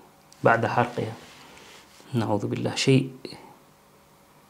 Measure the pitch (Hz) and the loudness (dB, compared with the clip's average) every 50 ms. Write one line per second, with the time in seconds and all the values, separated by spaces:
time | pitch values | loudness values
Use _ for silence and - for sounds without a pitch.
0 | - - - - - - - - - 131 117 113 113 104 - 123 117 - - 123 | -20 -20 -20 -20 -20 -20 -8 0 2 2 4 4 2 0 2 0 0 0 -2 -6
1 | 120 113 113 - - - - - - - - - - - - - - - - - | -6 -8 -8 -12 -18 -20 -20 -20 -20 -20 -20 -20 -20 -20 -20 -20 -20 -20 -20 -20
2 | - - - 120 110 110 110 104 113 117 117 110 117 - - - - 139 135 131 | -12 -4 -2 -2 0 0 0 -2 -2 -4 -4 -4 -4 -4 -2 0 2 4 4 4
3 | 135 - - - - - - - - - - - - - - _ _ - - - | 4 0 -8 -14 -16 -16 -16 -16 -20 -20 -20 -20 -20 -20 -20 _ _ -20 -20 -20
4 | - - - - - _ - - _ | -20 -20 -20 -20 -20 _ -20 -20 _